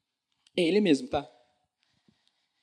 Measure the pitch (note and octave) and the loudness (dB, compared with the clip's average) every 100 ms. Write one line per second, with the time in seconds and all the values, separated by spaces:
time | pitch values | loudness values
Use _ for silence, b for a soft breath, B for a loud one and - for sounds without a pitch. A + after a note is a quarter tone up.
0 | _ _ _ _ _ - E3 G3 G3+ C3+ | _ _ _ _ _ -2 0 2 2 0
1 | B2+ D3 C#3 _ _ _ _ _ _ _ | 0 -8 -8 _ _ _ _ _ _ _
2 | _ _ _ _ _ _ | _ _ _ _ _ _